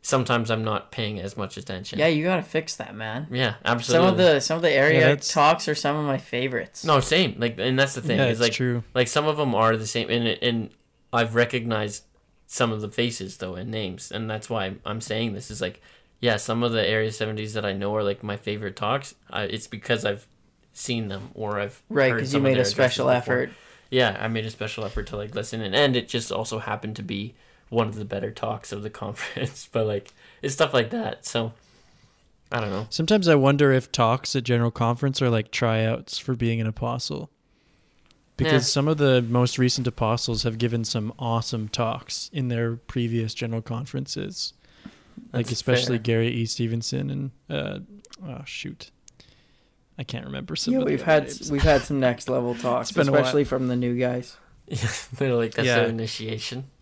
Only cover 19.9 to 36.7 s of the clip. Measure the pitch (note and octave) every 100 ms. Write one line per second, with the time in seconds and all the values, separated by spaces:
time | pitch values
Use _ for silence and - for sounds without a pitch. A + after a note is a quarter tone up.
19.9 | A#2+ D3+ G2+ - _ _ _ _ - -
20.9 | A2+ A2 F#2+ G2 - G#2+ G#2 G2+ - _
21.9 | D3 C3 A#2 B2+ C#3 C#3 B2+ B2 - B2+
22.9 | - C3 B2 A#2+ B2 C3 - - - _
23.9 | C3 A#2+ F#2+ A2 A2+ A2 G#2+ G#2+ - G#2
24.9 | G#2+ G#2 G#2 G#2 - G#2+ A2 G#2 G2+ C#3+
25.9 | B2 - A#2+ A2+ - A2 A2 A2 G#2+ A2
26.9 | G#2+ G2+ G2 G#2 - _ _ _ A#2 A2
27.9 | G#2+ G#2 G2 A2 G#2+ A2+ G#2+ - G2+ G#2
28.9 | - G#2+ G#2 - - C3 - - A#2 A2
29.9 | G2+ - _ - - C#3+ C3+ D3+ C3 A2+
30.9 | A#3 A3 - - A#2+ A2+ - _ _ _
31.9 | _ _ _ _ _ _ A#2+ G#2 G2 A2+
32.9 | - E3 G#3+ F3 D3 C3+ C#3+ C#3+ C3 -
33.9 | - A2+ B2 - C#3 A#2+ A#2+ A#2 - A#2
34.9 | A#2+ C#3 C3 B2+ A2+ G#2+ - A#2 A2 A2
35.9 | A#2+ - - - B2 A#2 A2+ A2